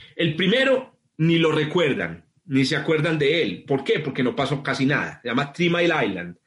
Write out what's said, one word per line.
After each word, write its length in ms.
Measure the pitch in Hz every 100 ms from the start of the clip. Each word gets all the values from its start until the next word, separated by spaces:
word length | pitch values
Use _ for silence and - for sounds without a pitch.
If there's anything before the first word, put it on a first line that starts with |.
| - -
El 200 | 165 151
primero, 640 | 185 240 269 262 - _ _ -
ni 200 | 160 165
lo 140 | 160
recuerdan, 720 | 151 147 175 156 104 85 82 _ _ -
ni 180 | 135
se 120 | 151 156
acuerdan 420 | 151 156 160 160
de 240 | 143 165
él. 220 | 120 87 -
¿Por 180 | 139
qué? 160 | - 220
Porque 220 | 139 -
no 120 | 123
pasó 280 | 113 139 143
casi 240 | 143 131 135
nada. 340 | 135 87 -
Se 60 | 120
llama 240 | 120 147
Three 160 | - 175
Mile 380 | 170 170 156 113
Island. 300 | 90 87 -